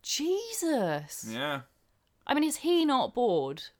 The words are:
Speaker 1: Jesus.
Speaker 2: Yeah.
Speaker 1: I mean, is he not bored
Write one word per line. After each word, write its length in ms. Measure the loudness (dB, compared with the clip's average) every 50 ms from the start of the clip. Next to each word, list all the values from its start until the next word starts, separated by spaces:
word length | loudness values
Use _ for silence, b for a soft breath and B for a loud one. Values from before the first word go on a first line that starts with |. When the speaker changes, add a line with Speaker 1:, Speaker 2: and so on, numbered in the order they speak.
Speaker 1:
Jesus. 1200 | -6 -6 -4 -2 0 0 0 0 -2 -6 -6 -2 0 2 2 2 2 0 0 -2 -4 -8 -12 -12 -8 -6
Speaker 2:
Yeah. 340 | -4 -4 -2 -2 -2 -4 -6 _ _ _ _ _ _ _ _ _ _ _ _
Speaker 1:
I 80 | -2 0
mean, 100 | 2 2
is 120 | 0 -2 -2
he 260 | 0 2 4 4 4
not 300 | 4 4 2 0 0 0
bored 480 | 0 2 2 2 2 0 -2 -6 -10 -12 -18 _